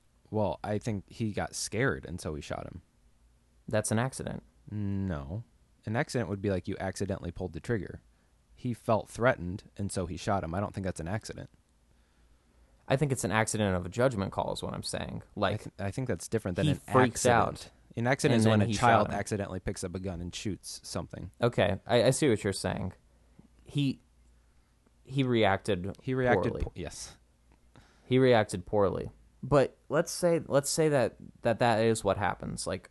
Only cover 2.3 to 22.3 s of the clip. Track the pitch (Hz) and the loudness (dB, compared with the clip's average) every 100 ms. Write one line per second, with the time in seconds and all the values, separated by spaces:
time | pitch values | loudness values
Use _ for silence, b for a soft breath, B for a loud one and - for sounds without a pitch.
2.3 | 73 - - - - - _ _ _ _ | -8 -8 -8 -8 -14 -18 _ _ _ _
3.3 | _ _ _ - 107 - 110 131 - - | _ _ _ -4 -2 0 0 0 -4 -8
4.3 | - - _ - 104 101 98 95 78 69 | -10 -12 _ -12 -6 -4 -2 -2 -4 -6
5.3 | 101 - _ _ _ - 113 156 127 87 | -8 -10 _ _ _ -6 -4 -2 -2 -4
6.3 | 98 101 92 - 98 95 - 95 98 85 | -2 -2 -2 -2 -6 -6 -4 -4 -4 -6
7.3 | - 92 78 - 104 - - - _ _ | -8 -8 -8 -4 -4 -4 -12 -18 _ _
8.3 | _ _ - 123 113 - 107 - - 120 | _ _ -10 -6 -4 0 0 0 0 2
9.3 | - 87 98 - - 101 - 82 78 - | 2 -2 -8 -10 -8 -6 -4 -4 -4 -2
10.3 | 98 80 85 104 - 92 - 80 107 - | -2 -2 -4 -4 -4 -6 -6 -6 -6 -8
11.3 | - - - _ _ _ _ _ _ _ | -12 -14 -18 _ _ _ _ _ _ _
12.3 | _ _ _ _ _ - 135 147 127 - | _ _ _ _ _ -2 0 2 0 0
13.3 | 110 110 107 104 90 90 113 131 107 98 | 0 0 2 2 0 -2 0 2 2 -2
14.3 | 101 - 98 92 - - - - 110 - | -2 -4 -4 -6 -8 -8 -6 -6 -8 -12
15.3 | - 98 104 - - 98 113 127 87 - | -4 -2 -2 -6 -8 -6 -4 -4 -4 -4
16.3 | 113 98 90 98 92 - 127 127 - 123 | -4 -2 0 2 0 2 4 4 4 4
17.3 | 117 95 - - - _ - 120 139 151 | 4 4 -2 -14 -20 _ -2 0 2 4
18.3 | 117 110 107 104 101 120 110 104 101 101 | 4 6 6 4 4 6 6 4 -2 -4
19.3 | 104 95 90 - 98 92 92 92 87 87 | -4 -4 -6 -6 -6 -6 -6 -6 -6 -8
20.3 | - 107 87 - - - 95 - - 95 | -6 -6 -6 -8 -14 -10 -8 -8 -10 -12
21.3 | - 120 120 104 95 - 120 113 131 151 | -2 0 2 2 0 2 4 4 4 4